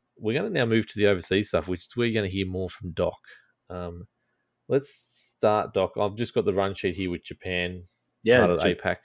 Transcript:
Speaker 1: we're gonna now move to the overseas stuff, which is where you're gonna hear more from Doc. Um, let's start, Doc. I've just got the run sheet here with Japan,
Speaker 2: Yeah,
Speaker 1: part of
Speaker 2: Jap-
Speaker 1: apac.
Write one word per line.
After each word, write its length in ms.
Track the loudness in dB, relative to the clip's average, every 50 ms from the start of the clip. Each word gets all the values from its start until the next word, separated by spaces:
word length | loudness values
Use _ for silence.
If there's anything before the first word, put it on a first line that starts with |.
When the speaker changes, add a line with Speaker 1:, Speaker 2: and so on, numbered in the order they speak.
| _ _ _
Speaker 1:
we're 200 | -6 -2 -2 -2 0
gonna 100 | -2 -2
now 140 | 0 0 2
move 220 | 2 2 2 2
to 120 | 0 0 2
the 80 | 4
overseas 420 | 4 4 2 0 0 0 0 2 0
stuff, 180 | 0 -2 -2
which 140 | -2 -6 -6 -8
is 80 | -8 -4
where 120 | -2 -2
you're 140 | 0 0 0
gonna 100 | -2 -2
hear 160 | -2 -4 -4
more 220 | -4 -4 -6 -6 -8
from 220 | -10 -10 -12 -8
Doc. 280 | -4 -2 -2 -2 -2 -6 _ -20 -20 -20 _ _ _ _ _ -12
Um, 380 | -10 -10 -10 -10 -10 -14 -16 -20 _ _ _ _ _ _ _ _ _ _ _
let's 220 | -2 0 0 0 -4 -14 -20 -20 -20 _ -20 -20 _ _
start, 360 | _ 2 4 4 2 0 0 0
Doc. 200 | 0 0 0 0 -2
I've 160 | -2 -2 -2
just 180 | -4 -6 -2 -2
got 120 | 0 0
the 80 | 2 2
run 200 | 2 0 -2 -2
sheet 220 | -2 -4 -2 -2
here 140 | -2 -4 -4
with 120 | -4 -6 -8
Japan, 640 | -12 -16 -12 -8 -4 -2 -2 -2 -2 -4 -8 -16 -20 _ _ _ _ _ _ 2
Speaker 2:
Yeah, 160 | 4 6 6
Speaker 1:
part 120 | 6 4
of 80 | 4 2
Speaker 2:
Jap- 200 | 2 0 0 0
Speaker 1:
apac. 160 | -2 -4 -4 -4